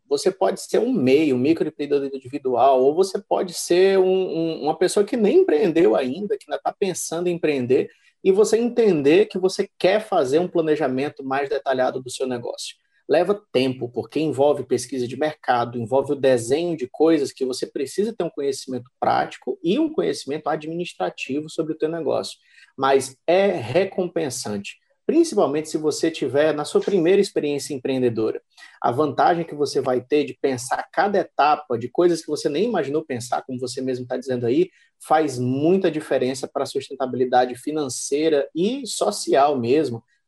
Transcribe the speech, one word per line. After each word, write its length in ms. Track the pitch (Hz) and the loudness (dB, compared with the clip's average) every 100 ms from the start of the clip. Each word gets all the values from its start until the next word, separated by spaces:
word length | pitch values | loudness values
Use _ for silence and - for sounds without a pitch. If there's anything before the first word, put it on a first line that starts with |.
| - | -4
Você 220 | 143 - | 0 0
pode 280 | - 196 196 | 0 0 -2
ser 200 | - 190 | -2 0
um 120 | 233 | 0
mei, 400 | 240 127 139 160 | 2 4 4 4
um 60 | 127 | 2
microempreendedor 720 | 131 165 156 - 143 143 139 | 2 0 -2 -4 -2 -2 -2
individual, 680 | 135 127 139 131 120 135 131 | -8 -10 -6 -2 4 4 6
ou 140 | 131 156 | 4 4
você 220 | 190 208 | 0 -2
pode 360 | - - 185 | -4 -2 -2
ser 460 | 165 - 175 190 196 | -6 0 4 4 4
um, 40 | |
um, 600 | 185 185 185 156 165 160 | 4 2 -2 -2 -4 -4
uma 120 | 143 160 | -4 0
pessoa 300 | 180 - 202 | 0 2 0
que 100 | 247 | 2
nem 220 | 208 330 | 4 4
empreendeu 580 | 359 311 330 320 214 - | 4 4 4 4 4 4
ainda, 400 | 127 151 208 220 | 0 -4 -4 -6
que 100 | - | -6
ainda 100 | 135 | -6
tá 160 | - - | -6 -4
pensando 500 | 196 170 - 165 180 | -4 -4 -6 -4 -2
em 80 | 170 | 0
empreender, 540 | 156 139 123 127 - _ _ _ | 0 0 2 2 0 _ _ _
e 80 | 190 | 2
você 260 | 196 202 220 | 4 4 4
entender 680 | 233 240 220 160 143 170 208 | 0 2 4 4 6 6 4
que 120 | 190 | 0
você 320 | 185 - 196 - | -2 -2 -6 0
quer 220 | 175 208 | 2 2
fazer 400 | - 185 131 147 | 0 0 2 2
um 80 | 180 | 0
planejamento 760 | 170 156 151 143 131 143 - | 0 0 0 0 -2 -4 -6
mais 240 | 135 135 139 | -6 -4 -2
detalhado 540 | 143 139 131 127 131 | -4 -2 0 0 -2
do 80 | 127 | -10
seu 160 | - 135 | -8 -6
negócio. 500 | 123 120 - - - _ _ - | -6 -8 -10 -12 -16 _ _ 0
Leva 320 | 147 180 202 _ | 2 2 -2 _
tempo, 360 | 127 131 127 123 | 0 0 -2 -6
porque 300 | 117 - 143 | -6 -4 -2
envolve 440 | 156 127 143 139 | -2 2 2 2
pesquisa 440 | 120 123 - 131 120 | 0 -2 -2 -6 -6
de 120 | 127 | -4
mercado, 580 | 151 - - 123 120 120 | -4 -4 -2 0 0 -4
envolve 360 | 107 135 135 | -2 0 0
o 20 | 139 | 0
desenho 600 | 131 123 113 143 175 165 | 2 2 2 -2 -2 -4
de 120 | 123 | -6
coisas 440 | - 156 160 131 | 2 4 4 0
que 140 | - 127 | -4 -6
você 220 | 127 - | -4 -8
precisa 480 | - 131 - 214 220 | -8 -8 -4 -4 -2
ter 60 | |
um 60 | 170 | -6
conhecimento 600 | - 139 127 - 127 120 - | -4 -4 -4 -6 -10 -10 -4
prático 600 | 123 123 156 - - - | 0 0 -2 -6 -10 -6
e 160 | 165 240 | -2 0
um 160 | 320 | 0
conhecimento 540 | - 165 147 - 151 147 | -2 -2 -4 -6 -6 -4
administrativo 1040 | 156 151 165 175 - 180 - - 139 156 | -6 -6 -8 -8 -6 -8 -6 -6 -6 -6
sobre 220 | - 156 | -6 -6
o 40 | 160 | -2
teu 120 | 156 | -4
negócio. 500 | 165 135 117 202 - _ _ - - | -4 -2 -2 -4 -12 _ _ -18 -2
Mas 400 | 135 139 127 - - | 2 2 2 -8 0
é 200 | 180 196 | 2 4
recompensante, 1300 | 175 113 147 196 - 180 170 156 123 220 202 202 - _ _ - | 0 -2 0 0 -2 -4 -2 -4 -6 -6 -6 -8 -16 _ _ 0
principalmente 640 | 311 330 208 151 147 156 | 2 4 4 2 2 -4
se 80 | 160 | -2
você 320 | 151 143 160 | -2 0 -2
tiver 440 | 160 139 135 156 | -2 -2 2 2
na 100 | 147 | 2
sua 160 | 147 202 | 0 0
primeira 420 | 196 196 160 196 | 2 2 4 4
experiência 520 | 202 - 151 143 - | 2 0 -2 -4 -6
empreendedora. 680 | 139 135 131 123 113 110 - _ _ - - | -8 -4 0 0 0 -2 -4 _ _ -20 -4
A 100 | 127 | -2
vantagem 520 | 123 151 131 151 170 | 0 0 2 2 2
que 100 | 165 | -2
você 280 | 147 139 147 | -4 -2 0
vai 180 | 131 127 | 0 -2
ter 220 | 123 147 | 0 0
de 100 | 135 | 0
pensar 540 | 127 139 127 - 135 - | -2 -4 -4 -4 -6 -6
cada 280 | - 196 196 | -2 0 0
etapa, 580 | - - 143 147 - 117 | -2 0 2 2 -2 -6
de 120 | 123 | -4
coisas 320 | - 175 165 | 2 2 2
que 60 | - | -4
você 200 | 147 160 | -4 -2
nem 180 | 147 233 | -2 -2
imaginou 380 | 196 135 151 | -2 -2 -4
pensar, 380 | 160 123 123 - | -4 -8 -4 -6
como 180 | - 127 | -6 -8
você 220 | 123 127 | -8 -6
mesmo 260 | 131 127 123 | -6 -6 -6
tá 80 | 127 | -8
dizendo 300 | 127 123 117 | -4 -4 0
aí, 240 | 143 180 _ _ _ - | 0 0 _ _ _ 0
faz 320 | 156 151 123 | 0 0 -2
muita 540 | 127 135 156 190 190 | -2 0 2 2 2
diferença 560 | 151 - 139 127 135 143 | -2 -2 -2 0 -4 -6
pra 180 | 139 139 | -6 -4
sustentabilidade 920 | 139 - 135 131 123 127 123 127 123 | -6 -8 -8 -6 -2 0 2 0 -4
financeira 920 | - 156 139 - - 143 160 147 135 156 | -8 -6 -6 -6 -4 -2 0 0 -2 -2
e 320 | 196 277 247 | -2 -2 -8
social 720 | - 208 202 - 151 143 139 | -4 -4 -4 0 2 4 2
mesmo, 440 | 117 147 139 117 _ _ | 0 2 0 -4 _ _